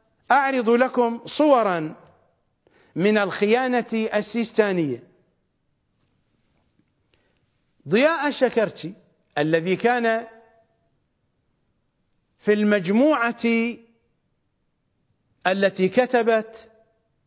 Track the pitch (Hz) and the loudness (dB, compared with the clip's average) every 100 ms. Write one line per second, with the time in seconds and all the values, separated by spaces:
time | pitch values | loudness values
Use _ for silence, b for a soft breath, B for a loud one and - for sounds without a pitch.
0 | _ _ - 269 269 262 220 233 254 254 | _ _ 0 2 2 0 2 2 2 0
1 | 233 233 - - 302 254 214 175 156 - | -2 -2 -10 0 4 4 2 -2 -4 -10
2 | - _ _ _ _ _ _ b b 156 | -20 _ _ _ _ _ _ b b -2
3 | 196 214 196 - 208 240 262 247 226 226 | 0 2 0 -2 0 0 0 -2 -2 -4
4 | 220 208 202 240 220 - 208 180 151 117 | -2 -4 -4 -6 -6 -2 0 0 -4 -6
5 | - _ _ _ _ _ _ _ _ _ | -12 _ _ _ _ _ _ _ _ _
6 | _ _ _ _ _ _ _ _ _ _ | _ _ _ _ _ _ _ _ _ _
7 | _ _ _ _ _ _ _ _ 139 202 | _ _ _ _ _ _ _ _ -2 2
8 | 294 330 294 - 247 233 196 - 160 - | 2 0 -4 -2 -2 0 -2 -4 -14 -16
9 | _ _ _ - 156 165 170 180 226 247 | _ _ _ -4 0 0 0 0 0 0
10 | 233 226 233 - _ _ _ _ _ _ | 0 -2 -6 -20 _ _ _ _ _ _
11 | _ _ _ _ _ _ _ _ _ _ | _ _ _ _ _ _ _ _ _ _
12 | _ _ _ _ - 208 208 208 170 214 | _ _ _ _ -2 0 2 0 0 2
13 | 294 285 233 226 233 233 233 220 _ _ | 2 2 -2 -2 -2 0 -2 -6 _ _
14 | _ _ _ _ _ _ _ _ _ _ | _ _ _ _ _ _ _ _ _ _
15 | _ _ _ _ 180 196 196 190 185 247 | _ _ _ _ -4 0 0 0 0 0
16 | 247 247 226 226 214 - - _ _ _ | 0 0 2 0 -2 -16 -20 _ _ _
17 | _ _ | _ _